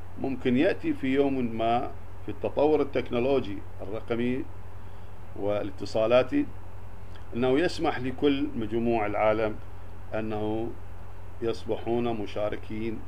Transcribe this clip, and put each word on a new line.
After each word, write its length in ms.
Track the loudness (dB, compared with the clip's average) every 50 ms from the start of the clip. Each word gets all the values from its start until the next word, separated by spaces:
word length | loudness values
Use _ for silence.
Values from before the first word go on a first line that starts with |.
| -6 -6 -6 -4
ممكن 360 | -4 -4 -2 0 2 4 4
يأتي 380 | 6 4 4 2 0 0 -2 -2
في 200 | 0 0 2 4
يوم 200 | 4 4 4 4
ما 560 | 2 0 0 0 0 2 2 2 2 0 -2 -4 -6 -6 -6 -6 -6 -6
في 20 | -6
التطور 500 | -4 -2 -2 0 2 4 4 6 6 4
التكنولوجي 760 | 2 2 0 -2 0 0 0 2 2 4 4 2 2 0 -4 -6 -6 -6 -6 -6
الرقمي 600 | -6 -6 -6 -4 -4 -2 0 0 2 2 0 0 -2 -4 -6 -8 -8 -6 -6 -6 -6 -6 -6 -8 -8 -6 -6 -6 -6 -6 -6
والاتصالاتي 1080 | -2 0 0 0 0 0 -2 -4 -4 -4 0 2 2 6 8 8 6 6 6 4 0 0 0 -2 -6 -8 -8 -6 -6 -6 -6 -6 -6 -6 -6 -8 -8 -8 -6 -2
أنه 220 | 0 2 4 4 4
يسمح 400 | 2 2 0 0 0 0 0 0
لكل 480 | -2 -4 -2 2 4 4 4 2 0 -2 -2
مجموع 500 | -2 -2 0 0 0 2 2 2 2 2
العالم 500 | 0 2 4 4 4 4 4 2 0 0 -2 -6 -6 -6 -6 -6 -6 -6 -6 -6 -4 -4
أنه 560 | -2 -2 -2 -2 -2 -2 0 0 -2 -2 -4 -4 -6 -6 -8 -6 -6 -6 -6 -6 -6 -6 -6 -6 -2
يصبحون 680 | -2 -2 0 -2 -2 -2 -2 -2 0 2 2 2 2 2
مشاركين 840 | 0 -2 -2 -4 -2 -2 -2 0 -2 -2 -4 -4 -4 -4 -2 -4 -4 -4 -6